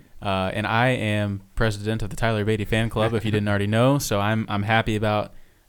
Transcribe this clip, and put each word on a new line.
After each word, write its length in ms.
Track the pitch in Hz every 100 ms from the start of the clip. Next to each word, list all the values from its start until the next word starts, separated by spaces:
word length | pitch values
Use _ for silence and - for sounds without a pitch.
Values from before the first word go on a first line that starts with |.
| - -
Uh, 300 | 104 95 95
and 140 | 104 104
I 220 | 113 127
am 520 | 123 107 104 104 101 - -
president 480 | 113 104 104 113
of 80 | 101
the 40 | -
Tyler 300 | 117 110 104
Beatty 200 | 110 98
fan 240 | 110 113
club, 220 | 117 110 113
if 100 | 107
you 60 |
didn't 160 | 107 104
already 180 | 101 101
know. 300 | 110 127 143
So 220 | - 101
I'm, 240 | 104 110 107
I'm 160 | 104
happy 320 | 98 113 113 107
about, 380 | 107 104 - - - _